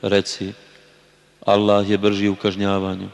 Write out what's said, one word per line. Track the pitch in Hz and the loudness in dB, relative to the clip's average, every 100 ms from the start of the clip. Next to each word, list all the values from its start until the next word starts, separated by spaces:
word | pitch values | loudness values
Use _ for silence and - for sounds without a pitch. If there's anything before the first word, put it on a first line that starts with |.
Reci, | 104 98 92 - 95 104 - - _ _ _ _ _ _ - | 2 0 0 -6 -8 -10 -20 -20 _ _ _ _ _ _ 0
„Allah | 101 104 101 101 | 2 4 2 2
je | 101 | 2
brži | 101 101 101 | 2 0 0
u | 95 | 0
kažnjavanju. | 107 95 101 98 95 92 98 | -2 -2 -2 -2 -2 -6 -10